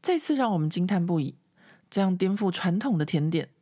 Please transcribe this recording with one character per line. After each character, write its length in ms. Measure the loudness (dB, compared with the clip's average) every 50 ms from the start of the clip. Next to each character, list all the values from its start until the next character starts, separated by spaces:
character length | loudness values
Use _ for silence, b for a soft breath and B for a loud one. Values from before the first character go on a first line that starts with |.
再 160 | 0 0 0 0
次 180 | 2 0 0
让 180 | 0 2 2 2
我 40 | 2
们 120 | 0 0
惊 180 | 0 0 0 0
叹 180 | 0 0 0
不 140 | 0 0 0
已。 160 | 0 -2 -6 _ _ _ b b b b b b b b
这 100 | -2 0
样 160 | 2 2 2
颠 200 | 2 0 0 0
覆 140 | 0 0 -2
传 300 | -2 0 0 0 0 0
统 180 | 0 0 0 0
的 60 | 0
甜 260 | 0 0 0 0 0
点 200 | 0 -2 -4 -6 _ _